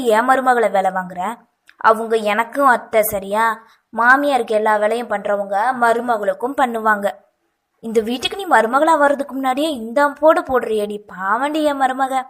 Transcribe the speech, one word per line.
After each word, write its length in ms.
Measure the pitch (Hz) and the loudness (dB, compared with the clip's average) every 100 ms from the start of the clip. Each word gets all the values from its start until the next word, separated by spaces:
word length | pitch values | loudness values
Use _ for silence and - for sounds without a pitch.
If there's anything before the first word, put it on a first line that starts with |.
| 247 | 2
என் 200 | 214 254 | 2 4
மருமகளை 400 | 262 262 240 214 | 2 2 2 2
வேலை 200 | 190 190 | 2 0
வாங்குற? 320 | 185 180 180 190 233 _ _ _ - | -2 -6 -6 -8 -8 _ _ _ -2
அவங்க 340 | - 220 226 220 208 | 2 2 2 -2 0
எனக்கும் 440 | 208 233 277 277 | -2 -2 2 2
அத்தை, 300 | 233 - 226 | 2 0 0
சரியா? 420 | 208 202 196 208 226 220 - _ _ | 0 -2 -4 0 0 -2 -10 _ _
மாமியாருக்கு 640 | 220 233 269 285 262 226 | 0 4 4 4 0 0
எல்லா 200 | 214 214 214 | 0 2 2
வேலையும் 340 | 208 233 226 | 0 -2 -4
பண்றவங்க 460 | 208 202 202 196 196 233 | -6 -2 -4 -2 -2 -2
மருமகளுக்கும் 840 | 247 233 233 240 226 202 185 247 285 | 2 2 2 0 -2 -2 -4 -4 -2
பண்ணுவாங்க. 500 | 254 233 220 208 202 - _ _ _ _ _ _ | -2 0 0 0 -2 -6 _ _ _ _ _ _
இந்த 140 | 226 226 | -4 -2
வீட்டுக்கு 360 | 214 254 370 381 | -2 -4 -6 -6
நீ 100 | 370 | 0
மருமகளா 480 | 247 220 262 320 311 | 2 2 2 2 4
வர்றதுக்கு 380 | 285 277 277 | 2 0 -4
முன்னாடியே 360 | 262 269 254 320 | -6 -4 -2 -2
இந்த 360 | 262 226 226 190 | -4 -6 0 0
போடு 300 | 277 302 339 | 2 2 2
போடுறியேடி, 540 | 302 254 226 220 208 208 - | 2 -2 -2 -4 -4 -8 -14
பாவண்டி 540 | 185 190 226 285 311 | -8 -4 -2 -2 -2
என் 180 | 302 277 | -2 0
மருமக. 340 | 262 262 269 262 254 | -2 -2 -2 -4 -6